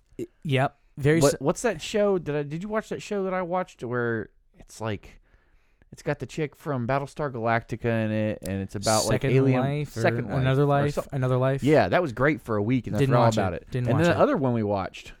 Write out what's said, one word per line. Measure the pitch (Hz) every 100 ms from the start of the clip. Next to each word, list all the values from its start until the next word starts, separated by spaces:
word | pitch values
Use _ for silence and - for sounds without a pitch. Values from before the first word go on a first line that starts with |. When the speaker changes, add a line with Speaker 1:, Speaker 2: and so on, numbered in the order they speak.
| _ -
Speaker 1:
I-, | - _
yep. | 160 127 139 - _ -
Very | 139 165
Speaker 2:
What, | 139
Speaker 1:
s- | -
Speaker 2:
what's | 139 180
that | 240 160
show? | - 214 208 190
Did | 147
I, | 147
did | 143 160
you | 208
watch | 214 -
that | 202
show | - 202
that | 190
I | 185
watched | 175 185 180 -
where | 120 123 117 113 - _ _ -
it's | - -
like, | 110 98 - - _ _ _ _ _ _ _
it's | -
got | - 247
the | 127
chick | - 151 -
from | 160 135 117
Battlestar | 139 139 - 147
Galactica | 120 113 113 - 120 120 113 110
in |
it, | 110 107 -
and | - 98
it's | 95 110
about, | 107 110
like, | 110 107
Speaker 1:
Second | 135
Speaker 2:
alien | 131 135 127
Speaker 1:
Life | 135 143 143 113
or |
Speaker 2:
Second | 120 120 120
Life | 147
Speaker 1:
Another | 131 135
Speaker 2:
or | 143
Speaker 1:
Life, | 143 147
Speaker 2:
something. | 156 -
Speaker 1:
Another | 139 127 127
Life? | 131 135
Speaker 2:
Yeah, | 135 147 92
that | 175
was | 165
great | 110 143 139
for | - 107
a |
week, | 104 131 101
and | 104
I |
Speaker 1:
Didn't | 135
Speaker 2:
forgot | 120
Speaker 1:
watch | 117 110
Speaker 2:
about | 95
Speaker 1:
it. | 82
Speaker 2:
it. | -
Speaker 1:
Didn't | 127 123
Speaker 2:
And | 147
Speaker 1:
watch | 170
Speaker 2:
then |
Speaker 1:
it. | 143
Speaker 2:
the |
other | 240 240
one | 131
we | 117
watched | 101 98 92 - - -